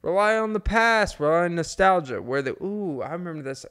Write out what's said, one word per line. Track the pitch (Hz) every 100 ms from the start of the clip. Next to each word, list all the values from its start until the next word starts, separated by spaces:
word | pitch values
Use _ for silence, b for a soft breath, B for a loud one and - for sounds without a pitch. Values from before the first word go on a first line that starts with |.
Rely | 160 185 208 220
on | 220
the | 214
past, | - 226 233 226 202 -
rely | 151 165
on | 175
nostalgia, | 170 160 - 190 185 135 104
where | 117 135
they, | 131
"Ooh, | - 185 208 196 135
I | 113
remember | 170 175 156
this, | 135 135 -